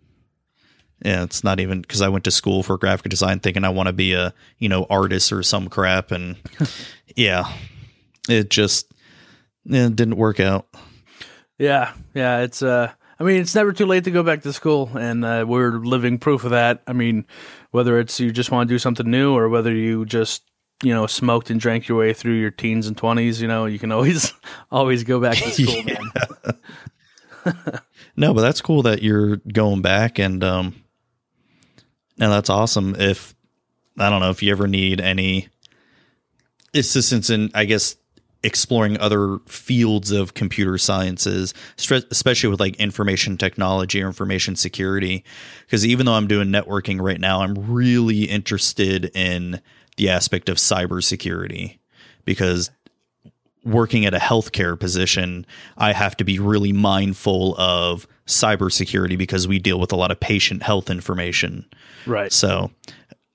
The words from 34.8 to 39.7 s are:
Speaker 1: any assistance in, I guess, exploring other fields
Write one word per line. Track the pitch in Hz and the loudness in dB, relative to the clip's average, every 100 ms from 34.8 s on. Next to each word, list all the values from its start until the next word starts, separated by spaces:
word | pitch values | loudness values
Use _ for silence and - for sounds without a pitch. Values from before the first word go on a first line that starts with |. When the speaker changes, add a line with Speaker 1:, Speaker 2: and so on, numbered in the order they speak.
| 95 95 | 0 0
Speaker 1:
any | 92 95 92 95 - _ _ _ _ _ _ _ _ _ _ _ _ | 0 0 0 -2 -6 _ _ _ _ _ _ _ _ _ _ _ _
assistance | 147 - 135 117 120 104 | -2 0 0 0 0 0
in, | 110 107 | 0 -2
I | 107 104 | -2 0
guess, | 107 - - _ _ _ _ | 0 0 -6 _ _ _ _
exploring | - - - 117 107 104 | -4 -2 0 2 2 2
other | 104 104 98 98 - | 0 2 0 -2 -8
fields | - - | -14 -2